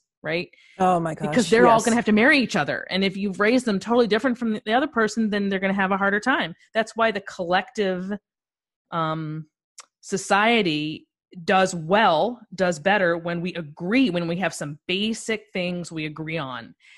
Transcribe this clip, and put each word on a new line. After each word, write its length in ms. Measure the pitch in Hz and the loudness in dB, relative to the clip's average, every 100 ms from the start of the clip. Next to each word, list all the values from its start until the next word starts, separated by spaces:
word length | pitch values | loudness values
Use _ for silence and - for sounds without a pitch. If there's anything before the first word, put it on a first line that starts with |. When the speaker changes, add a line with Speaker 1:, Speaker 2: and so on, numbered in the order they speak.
| _ _ | _ _
Speaker 1:
right? 280 | 151 170 - _ _ - | -6 -6 -6 _ _ 0
Speaker 2:
Oh 200 | 185 175 | 2 2
my 140 | 165 | -2
gosh, 160 | - - | -4 -2
Speaker 1:
Because 200 | 165 170 | 0 4
they're 160 | 220 240 | 6 8
all 80 | 226 | 6
Speaker 2:
yes. 100 | 233 | 4
Speaker 1:
gonna 100 | 233 | 2
have 100 | - | 4
to 60 | |
marry 280 | 214 254 294 | 4 6 4
each 160 | 214 185 | 2 0
other. 280 | 143 127 - | -2 -4 -4
And 140 | 190 | -2
if 120 | 196 190 | -2 -2
you've 240 | 202 180 | -6 0
raised 260 | 208 254 247 | 2 2 2
them 140 | 190 | -2
totally 280 | 208 240 233 | 0 2 2
different 300 | 214 262 233 | 2 0 -2
from 200 | 233 214 214 | -2 -4 0
the 80 | |
other 140 | 233 302 | 0 0
person, 420 | 233 220 233 220 | 0 0 0 -2
then 180 | 202 202 | 0 -2
they're 100 | 190 | -2
gonna 120 | 190 | -2
have 180 | 196 190 | 0 0
a 60 | 196 | 2
harder 220 | 196 202 | 2 0
time. 360 | 247 302 170 - _ | 0 -2 -4 -10 _
That's 220 | 220 220 220 | -4 -4 0
why 160 | 226 | 0
the 100 | 202 | 0
collective, 920 | - - 175 185 202 - 196 180 185 202 - _ _ _ _ _ _ | -8 -8 0 0 0 -2 -2 -2 -6 -10 -10 _ _ _ _ _ _
um, 540 | 170 160 160 156 156 156 _ _ - - _ | -4 -2 -4 -6 -8 -12 _ _ -20 -20 _
society 1040 | - 190 - 202 220 233 180 151 151 156 - _ _ 185 | -8 -6 0 2 4 2 2 -2 -4 -10 -16 _ _ -10
does 320 | 165 190 190 175 | 0 2 2 -2
well, 640 | 156 202 208 156 202 247 - | 0 4 4 4 0 -4 -14
does 260 | 185 180 165 | -2 -2 0
better 380 | 190 208 175 170 | 0 2 2 0
when 240 | 170 170 | -4 -4
we 120 | 175 175 | -6 -8
agree, 540 | 151 151 175 247 254 | -12 -10 -2 2 2
when 180 | 170 170 | 0 -2
we 100 | 175 | -2
have 160 | 170 | -2
some 260 | - 151 151 - | -4 -10 -10 -6
basic 580 | 185 214 220 - 214 - | -4 -2 -4 -4 -6 -6
things 400 | 190 180 175 165 | -6 -6 -6 -8
we 140 | 160 156 | -8 -8
agree 320 | 156 156 160 | -8 -8 -6
on. 360 | 135 123 117 - _ | -6 -10 -14 -20 _